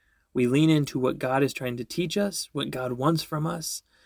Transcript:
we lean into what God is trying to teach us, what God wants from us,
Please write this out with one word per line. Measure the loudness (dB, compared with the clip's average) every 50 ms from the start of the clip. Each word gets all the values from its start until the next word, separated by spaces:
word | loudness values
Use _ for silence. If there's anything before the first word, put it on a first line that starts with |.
| _ _ _ _ _ _ -2
we | 0 2
lean | 4 4 6 6 6
into | 6 4 2 0 0 0
what | 0 0 0 0
God | -2 0 2 2
is | 2 2 0
trying | -2 -6 -6 -6 -6
to | -8
teach | -6 -4 -4 -2 -2 0 -2
us, | -2 -2 -2 -6 -8 -8
what | -6 -6 -6 -6
God | -6 -6 -4 -4 -2
wants | 0 2 2 2 2 0
from | -4 -4 -4 -2 -4
us, | -4 -6 -6 -8 -10 -10 -12 _ _ _ _